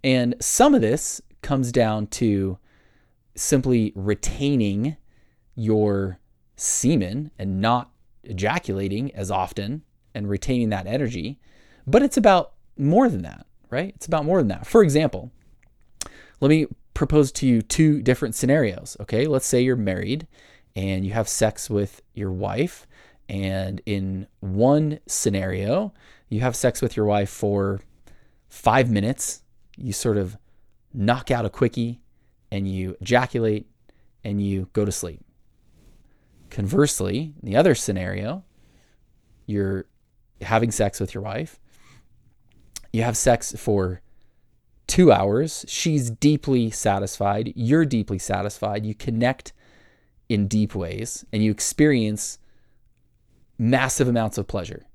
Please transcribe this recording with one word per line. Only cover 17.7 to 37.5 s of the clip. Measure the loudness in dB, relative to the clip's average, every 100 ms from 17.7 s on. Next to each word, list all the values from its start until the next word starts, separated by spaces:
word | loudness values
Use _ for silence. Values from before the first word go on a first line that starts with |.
| 2 4 4
different | 2 0 -2
scenarios, | -2 2 2 2 -2 -14 -14
okay? | -4 0 2
Let's | 0 2
say | 2
you're | 2 2
married | 0 -2 -4 -6 -8 _ -20 _ _ -6
and | -4 -2
you | -2
have | -2 -2
sex | 0 0 0 -4
with | -2 -2 -6 _
your | -8 -6
wife, | -4 -4 -2 -4 -4 -20 -20 -20 _ -10
and | -6 -4 -4 -6 -8 -6
in | -4 -4 -6 -10 _
one | -6 2 4 4 2 -4 -8
scenario, | -4 -2 -2 -2 -4 -2 -2 -4 -10 -20 -20 _
you | -2
have | -2 0
sex | -2 0
with | -4 0
your | 2
wife | 2 0
for | -2 -2 0 -2 -4 -10 _ -20 -20 _ _ _
five | 0 4 4 4
minutes, | 2 0 -4 -6 -10 _ _ _ -12
you | -8
sort | -4 0 0
of | -2 -8 _ -20 _ _ _
knock | -2 0 0 0
out | -2
a | -2
quickie, | 0 0 0 -6 -6 _ _ _ _ _
and | -6 -4
you | -4 -6 -8
ejaculate, | 2 2 2 0 0 0 -6 _ _ _ _ _
and | -6 -2
you | 0 -2 -2
go | -2 -2
to |
sleep. | -2 -8 -12 -20 _ _ _ _ _ -20 -20 _ _ _ _ -12
Conversely, | -6 0 2 2 0 -2 -4 -6 -10
in | 0